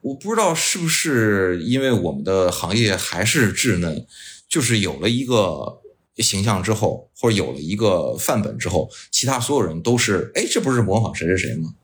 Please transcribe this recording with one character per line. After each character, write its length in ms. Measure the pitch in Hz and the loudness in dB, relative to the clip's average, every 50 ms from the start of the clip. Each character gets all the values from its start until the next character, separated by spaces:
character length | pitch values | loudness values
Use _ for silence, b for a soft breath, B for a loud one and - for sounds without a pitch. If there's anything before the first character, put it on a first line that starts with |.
| _ | _
我 100 | 135 139 | -8 -8
不 140 | 135 - 202 | -6 -6 -2
知 80 | 226 | 0
道 180 | 226 220 180 165 | 2 2 2 2
是 220 | 160 - - - | 2 0 -2 -2
不 100 | 208 170 | -2 0
是 760 | 160 160 - - 160 139 117 110 107 104 98 95 90 90 87 80 | 0 0 0 0 0 2 2 4 2 2 2 2 0 0 -2 -2
因 180 | - 123 131 | 0 0 2
为 100 | 135 131 | 2 2
我 220 | 120 104 90 85 71 | 2 2 0 -2 -4
们 100 | 69 73 | -4 -2
的 300 | 90 95 95 92 90 90 | 0 2 2 2 2 0
行 240 | - - 85 95 | -2 -4 0 0
业 180 | 113 117 104 95 | 2 2 2 2
还 300 | 92 - - - 87 98 | 0 -2 -6 -4 -2 0
是 300 | 113 - 160 120 101 87 | 0 2 2 2 2 2
稚 240 | - - 123 101 87 | 0 0 0 2 0
嫩， 280 | 85 82 76 - - B B B B B B B B | 0 -2 -4 -6 -10 B B B B B B B B
就 140 | _ - 165 | _ -2 0
是 200 | 143 120 120 107 | 0 2 2 2
有 200 | 98 90 71 67 | 0 -2 -4 -2
了 80 | 82 107 | -2 0
一 160 | 120 123 135 | 0 0 0
个 560 | 123 127 110 101 90 78 69 58 - - - _ - - _ _ _ _ - | 2 2 2 2 2 0 -4 -8 -10 -12 -14 _ -20 -20 _ _ _ _ -2
形 260 | 107 - - 98 98 | -2 0 0 0 0
象 180 | 117 104 92 90 | 0 0 0 0
之 120 | 104 110 | -2 0
后， 340 | 104 110 85 - - - _ _ - | 0 0 -2 -2 -4 -12 _ _ -2
或 120 | - 120 | 0 2
者 40 | 110 | 2
有 180 | 98 78 65 62 | 2 0 -2 -4
了 60 | 71 | -8
一 160 | 73 80 101 | -6 -6 -4
个 400 | 104 113 104 92 87 76 62 - | 0 2 2 2 2 0 -2 -4
范 280 | - - - 147 110 101 | -2 -2 0 0 0 0
本 160 | - - - | -2 -4 -6
之 100 | - 95 | -4 0
后， 180 | 82 78 67 B B B B B | 0 0 0 B B B B B
其 160 | B - - | B -2 0
他 140 | 123 135 123 | 0 0 0
所 160 | 113 - 147 | 0 0 0
有 60 | 135 104 | 0 0
人 180 | 85 80 82 | 0 -4 -4
都 160 | 85 117 120 | 0 0 2
是 340 | 120 117 - 101 87 92 - - | 2 2 0 0 0 -2 -2 -2
，“哎， 80 | - 233 | -2 -2
这 140 | - - 359 | 0 0 0
不 100 | - 135 | 0 2
是 120 | 131 120 110 | 2 2 2
模 180 | 90 95 113 | 2 2 2
仿 140 | 110 - 82 | 0 0 -4
谁 120 | - 78 | -4 0
谁 80 | 85 92 | 0 2
谁 220 | 92 - - 60 | 2 0 -2 -4
吗？ 160 | - 80 - - _ | -4 -6 -6 -8 _